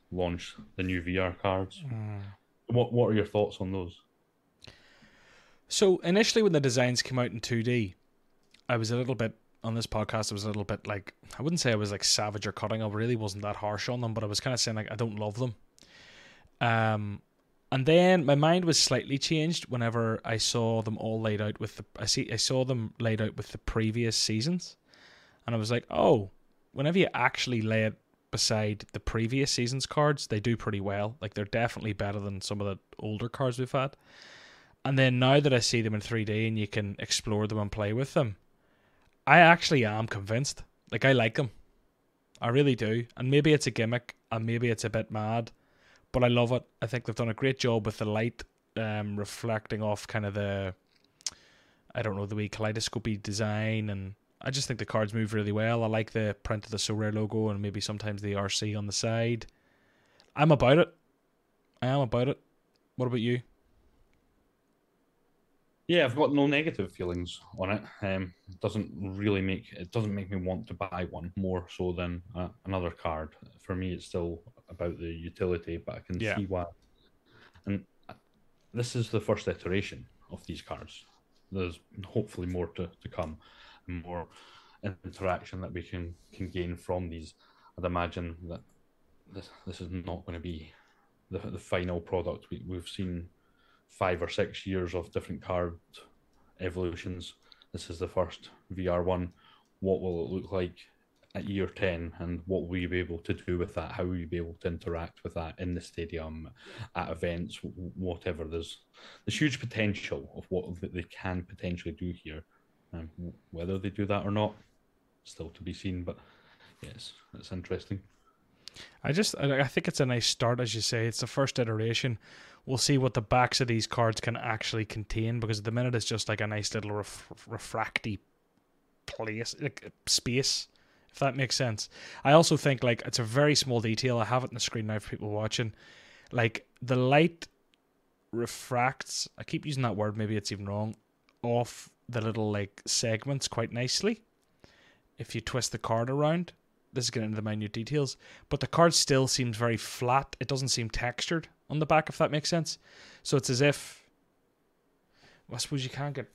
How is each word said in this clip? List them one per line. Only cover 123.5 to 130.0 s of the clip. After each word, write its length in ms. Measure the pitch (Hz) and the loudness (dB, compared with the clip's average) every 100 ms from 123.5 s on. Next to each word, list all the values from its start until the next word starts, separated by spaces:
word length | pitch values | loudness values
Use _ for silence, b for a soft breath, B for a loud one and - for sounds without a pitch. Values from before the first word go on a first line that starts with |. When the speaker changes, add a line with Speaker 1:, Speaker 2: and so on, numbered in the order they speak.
| - | 2
Speaker 2:
of 80 | 120 | 2
these 180 | 113 - | 2 0
cards 340 | - 113 107 | 2 2 2
can 160 | 120 117 | -4 -4
actually 480 | 120 110 - 113 | -4 -4 -2 -4
contain, 540 | 107 110 104 113 113 120 | -4 -6 -4 -2 -2 -2
because 200 | 110 104 | -2 -2
at 60 | |
the 60 | 110 | -2
minute 240 | 117 127 | -2 0
it's 120 | 117 - | 0 -2
just, 220 | 110 - | -4 -2
like, 120 | 107 | -2
a 60 | 107 | -2
nice 280 | 104 101 | -2 -4
little 180 | 110 104 | -4 -4
ref-, 540 | 104 98 - - - - | -6 -6 -12 -16 -18 -12
refracty 720 | 110 - 113 107 - 113 95 _ _ _ _ _ _ _ _ - | -12 -6 -4 -4 -4 -6 -8 _ _ _ _ _ _ _ _ -16
place, 480 | - 110 107 117 - | -10 -8 -6 -6 -6
like, 320 | 143 - - _ | -8 -8 -18 _